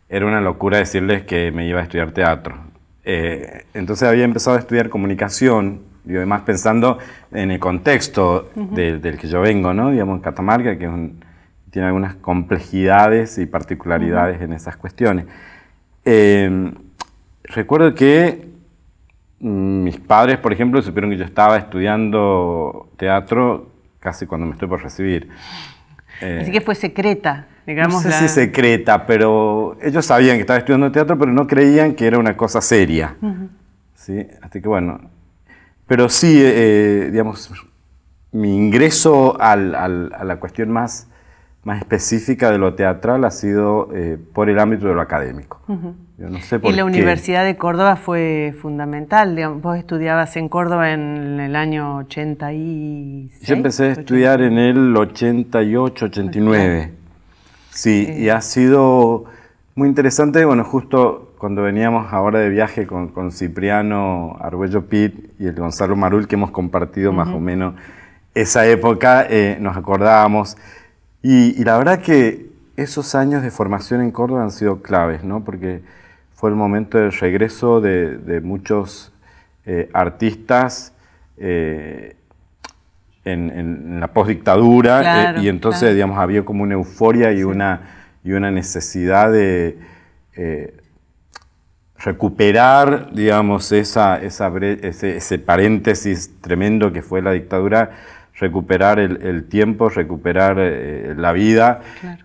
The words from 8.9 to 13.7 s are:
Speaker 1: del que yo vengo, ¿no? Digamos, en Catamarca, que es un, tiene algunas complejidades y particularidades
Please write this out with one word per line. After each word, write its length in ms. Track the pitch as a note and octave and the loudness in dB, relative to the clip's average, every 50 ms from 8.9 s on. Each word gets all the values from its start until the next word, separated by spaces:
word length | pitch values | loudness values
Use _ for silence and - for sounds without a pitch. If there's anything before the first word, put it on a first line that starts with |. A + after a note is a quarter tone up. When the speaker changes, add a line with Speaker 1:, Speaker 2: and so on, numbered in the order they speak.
| D#2+ D#2 | -4 -4
Speaker 1:
del 200 | D#2 E2+ D2 C#2+ | -6 -8 -8 -8
que 100 | - D#2+ | -8 -6
yo 120 | E2+ F2+ | -2 0
vengo, 340 | F#2+ A2 G#2+ G2+ F2+ F2+ F#2 | 2 2 2 0 0 -2 -2
¿no? 160 | G#2 A#2+ C#3 | -2 0 0
Digamos, 260 | C#3 A#2+ G2 F#2+ F#2+ | 0 0 -2 -2 -6
en 60 | F2+ | -6
Catamarca, 560 | - E2+ - - F#2+ G2 A2+ A#2+ A#2+ A#2 F#2+ E2 | -8 -8 -8 -4 -2 0 0 0 0 -4 -6 -6
que 60 | F2+ | -8
es 60 | E2+ | -8
un, 340 | E2+ E2+ E2 D#2 E2+ E2 - - _ _ _ _ _ _ _ - | -8 -8 -10 -10 -12 -18 -20 -20 _ _ _ _ _ _ _ -12
tiene 180 | - F#2+ F#2 F#2 | -6 -4 -2 -2
algunas 260 | F#2 F#2+ G2 F#2+ F#2+ | -2 -2 -4 -6 -8
complejidades 1200 | - - F2+ F2+ F2+ F2 F2+ F#2+ E2 - - - F#2+ F#2+ F#2+ G2 G2+ G#2+ G#2+ A2 A2+ A2+ A2 - | -8 -6 -4 -4 -4 -2 -4 -4 -6 -4 -6 -4 0 2 4 6 6 6 6 4 2 0 -2 -6
y 80 | G2+ F2 | -8 -8
particularidades 920 | D#2 - E2 D#2 - | -6 -6 -8 -6 -8